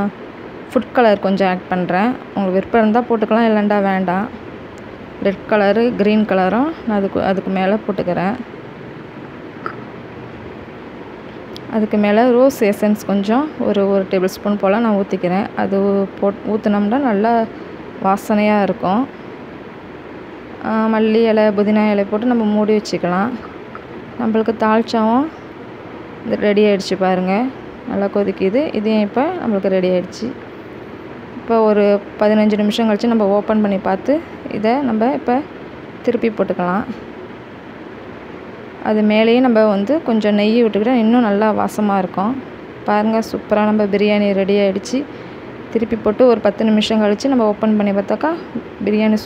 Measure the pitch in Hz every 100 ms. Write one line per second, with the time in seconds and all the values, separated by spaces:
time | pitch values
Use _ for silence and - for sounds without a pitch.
0 | 202 - - - - - - 254 - -
1 | 240 202 190 196 190 185 - 185 175 180
2 | 220 254 - - 196 185 190 233 214 214
3 | 226 233 226 220 233 214 208 208 196 190
4 | 190 180 220 - - - - - - -
5 | - - 202 190 - 214 202 202 233 185
6 | 202 214 214 190 185 208 294 330 - 208
7 | 196 - - 190 190 190 185 214 214 185
8 | 175 170 175 226 226 - - - - -
9 | - - - - - - - - - -
10 | - - - - - - - - - -
11 | - - - - - - - 220 214 214
12 | 208 208 254 240 262 269 208 208 214 208
13 | - 202 196 233 302 - 240 202 196 196
14 | 190 190 185 - 208 202 196 208 233 202
15 | 196 190 180 185 - - 202 196 196 196
16 | 196 - 202 202 - 214 214 208 208 247
17 | 285 202 220 233 226 - - - - -
18 | 190 202 - 208 208 208 196 180 175 202
19 | 277 - - - - - - - - -
20 | - - - - - - 220 220 220 220
21 | 220 220 226 220 214 202 208 214 214 202
22 | 196 208 240 240 214 208 214 214 208 180
23 | 175 180 214 247 - - - - - -
24 | - - 233 220 220 220 220 220 233 233
25 | 220 233 311 - - - - - - -
26 | - - 233 214 208 202 208 202 190 185
27 | 185 185 185 196 254 - - - - 196
28 | 202 202 202 196 196 220 311 - 214 214
29 | 202 233 294 359 233 202 196 185 180 180
30 | 180 - 220 - - - - - - -
31 | - - - - - 226 220 208 202 202
32 | 202 - 208 214 214 208 208 214 226 208
33 | 240 226 202 202 202 220 208 190 190 190
34 | - 294 - - - - 214 254 277 220
35 | 226 294 - 247 302 - - - - -
36 | - 233 233 214 190 185 180 185 - 220
37 | - - - - - - - - - -
38 | - - - - - - - - - 214
39 | 214 214 220 233 254 220 220 196 202 302
40 | 320 220 208 208 208 226 226 202 214 254
41 | 220 240 233 202 214 202 202 - 208 196
42 | 185 - 196 269 - - - - - 208
43 | 214 220 220 - - 208 214 214 208 196
44 | 208 208 202 196 190 202 202 196 - 254
45 | 294 - - - - - - 240 220 226
46 | 214 214 254 226 214 202 220 214 214 220
47 | 214 208 269 269 214 208 220 214 208 196
48 | 202 214 302 339 - - - - 202 214
49 | 214 214